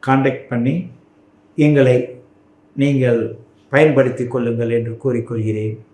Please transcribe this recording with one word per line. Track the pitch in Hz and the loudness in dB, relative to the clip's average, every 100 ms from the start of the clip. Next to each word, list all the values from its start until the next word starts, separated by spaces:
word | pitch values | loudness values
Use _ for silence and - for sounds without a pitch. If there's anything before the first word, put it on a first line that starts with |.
கான்டாக்ட் | - 135 135 117 - | 0 2 2 -2 -6
பண்ணி | 120 123 165 - - _ _ _ _ _ - | -4 -2 -4 -8 -16 _ _ _ _ _ 0
எங்களை | 151 143 131 123 - - _ _ _ _ _ - | 2 4 4 2 0 -12 _ _ _ _ _ -2
நீங்கள் | 139 139 127 117 110 - - _ _ | 0 2 2 0 -2 -10 -20 _ _
பயன்படுத்தி | 139 156 135 127 - 120 | 2 4 4 0 0 -4
கொள்ளுங்கள் | 127 117 117 117 117 | -4 -4 -2 -2 -2
என்று | 117 113 | -4 -6
கூறிக்கொள்கிறேன். | 135 120 113 113 107 107 107 104 - | -4 -4 -4 -4 -4 -4 -4 -8 -16